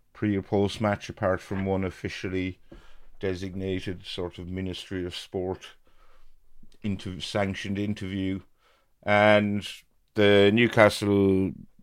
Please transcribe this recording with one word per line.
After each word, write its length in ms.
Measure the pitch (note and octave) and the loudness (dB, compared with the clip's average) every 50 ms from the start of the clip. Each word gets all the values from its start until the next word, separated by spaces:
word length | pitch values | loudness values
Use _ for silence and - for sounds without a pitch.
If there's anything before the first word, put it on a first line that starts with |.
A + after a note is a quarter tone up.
| _ _ | _ _
pre 240 | _ - G#2+ G#2+ G2+ | _ -6 -2 -2 -2
or 60 | G2 | -2
post 400 | - - A2 G2+ G2+ F#2+ - - | -2 0 0 2 2 0 0 -2
match, 260 | A2 G#2 G2+ - - | -2 -2 -2 -2 -6
apart 320 | - - - A2 F#2 F#2 F2+ | -12 -8 -2 0 0 0 -2
from 260 | - - G2+ F#2+ F#2+ | -4 -8 -6 -4 -2
one 180 | F#2+ F#2+ F#2+ F#2+ | -2 -2 -2 -2
officially 760 | F2+ - - - F#2+ - - - F#2+ F#2 F#2+ F#2 F#2 F2+ _ - - - - - - - - - - - - | -6 -6 -8 -10 -10 -8 -8 -8 -6 -4 -4 -4 -4 -6 _ -18 -20 -20 -20 -20 -20 -18 -18 -18 -18 -12 -8
designated 840 | - F#2+ F#2+ F2+ G2 F#2+ F2+ G2 F#2+ F#2+ F#2+ F#2+ - - F2+ F2+ F#2+ | -6 -6 -6 -6 -8 -10 -8 -6 -6 -4 -4 -4 -6 -8 -10 -10 -12
sort 340 | - - - F2 F2 - - | -14 -10 -8 -10 -10 -10 -12
of 100 | F2+ F2 | -12 -8
Ministry 560 | F#2 F#2 F#2+ F#2 F2 - - - G2 F#2 F2+ | -8 -6 -6 -6 -8 -10 -10 -8 -8 -6 -6
of 100 | F2+ F2 | -6 -8
Sport 520 | - - - - F#2+ F2+ F#2 F#2 - - - - _ _ _ - - - - - - - - - - _ - - - - - - - | -12 -12 -8 -8 -6 -4 -6 -6 -8 -10 -20 -20 _ _ _ -20 -20 -20 -20 -20 -20 -20 -20 -20 -20 _ -20 -20 -20 -20 -20 -14 -8
inter-, 380 | - G#2 G2 F#2 - G2 F#2 - | -6 -6 -6 -6 -8 -10 -10 -10
sanctioned 580 | - - - G#2 G2+ G2 F#2+ - - G2 G2 | -8 -6 -4 -4 -2 -4 -4 -6 -6 -6 -6
interview. 600 | G2 G2+ G#2 G2+ - G2+ F#2 G2 G2 F#2+ F#2+ F#2+ F#2+ - _ _ _ _ _ _ _ _ _ _ _ - | -4 -4 -4 -6 -6 -8 -8 -6 -4 -4 -4 -4 -6 -8 _ _ _ _ _ _ _ _ _ _ _ -2
And 640 | G2+ G#2 G2+ G#2 G#2+ G#2 G#2 G#2 G#2 G2+ G#2 - - - - _ _ _ _ _ _ - | 2 4 6 8 8 6 6 4 2 -2 -4 -6 -10 -14 -16 _ _ _ _ _ _ 0
the 340 | G#2+ G#2 G2+ G2+ G2+ G2+ G#2 | 4 6 6 8 8 8 6
Newcastle 1000 | G#2+ A#2 A#2+ A2 - A2+ G#2+ G#2 - - G#2 G2+ G2+ G2+ G2 G2 F#2+ F#2+ F#2+ F2+ - - - - _ _ | 6 6 4 4 6 6 6 6 6 2 0 2 4 4 4 4 4 2 0 -2 -4 -8 -16 -20 _ _